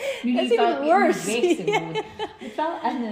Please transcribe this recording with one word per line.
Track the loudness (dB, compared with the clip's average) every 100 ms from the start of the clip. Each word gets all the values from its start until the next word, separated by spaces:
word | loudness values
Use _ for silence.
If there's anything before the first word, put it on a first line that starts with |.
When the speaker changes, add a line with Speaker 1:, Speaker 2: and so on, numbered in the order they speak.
| -8 -4
Speaker 1:
nu | -2
Speaker 2:
Dat | 0
is | 2
Speaker 1:
niet |
Speaker 2:
even | 4
Speaker 1:
dat, | 4 2
nu | 4
Speaker 2:
worse. | 4 4 2
Speaker 1:
zwijgt | -2 2 2 2
ze |
Speaker 2:
<laughs> | 0
Speaker 1:
gewoon. | -2 -2
Weet | -6 -8 -8 -10 -10 -10
je | -4
wel? | -4 -2 -4
En, | -4 -4